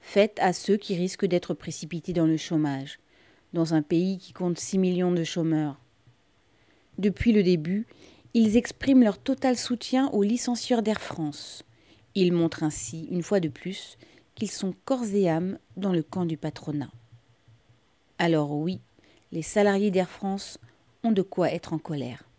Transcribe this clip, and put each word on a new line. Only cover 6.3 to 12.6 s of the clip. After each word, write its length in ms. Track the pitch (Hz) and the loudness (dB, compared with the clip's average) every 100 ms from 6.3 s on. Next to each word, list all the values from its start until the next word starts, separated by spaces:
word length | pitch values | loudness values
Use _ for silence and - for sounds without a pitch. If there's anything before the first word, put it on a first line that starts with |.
| _ _ _ _ _ _ - | _ _ _ _ _ _ -2
Depuis 340 | 202 190 240 | -2 0 4
le 100 | 214 | 4
début, 440 | 185 180 156 196 233 - - - - | 6 2 0 -4 -4 -14 -20 -20 -4
ils 220 | 240 220 214 | 2 4 4
expriment 480 | 240 - - 269 | 2 -6 4 6
leur 140 | 233 196 | 6 2
total 380 | - 262 262 240 | -4 0 2 0
soutien 520 | - 240 - 254 269 | -2 -4 0 0 2
aux 120 | 214 | 2
licencieurs 600 | 202 240 - 233 - 240 | 2 2 -2 -4 0 0
d'Air 180 | 214 214 | 2 -2
France. 600 | - - 151 147 - - - _ _ _ _ | -4 -6 -6 -6 -14 -16 -20 _ _ _ _
Ils 180 | - 180 | 2 2
montrent 300 | 175 165 - | 4 2 0